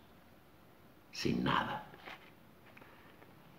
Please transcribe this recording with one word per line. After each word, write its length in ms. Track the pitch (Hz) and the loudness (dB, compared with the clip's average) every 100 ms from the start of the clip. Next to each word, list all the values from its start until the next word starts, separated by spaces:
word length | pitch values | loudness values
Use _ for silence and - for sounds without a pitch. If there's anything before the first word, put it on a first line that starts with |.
| - - - - - - - - - - - | -20 -20 -20 -20 -20 -20 -20 -20 -20 -20 -12
sin 320 | - - - | -2 2 4
nada. 420 | - - - - - - - - - - - - - - - - - - - - - | 4 4 2 -2 -6 -14 -14 -14 -16 -20 -20 -20 -20 -20 -18 -18 -20 -20 -20 -20 -20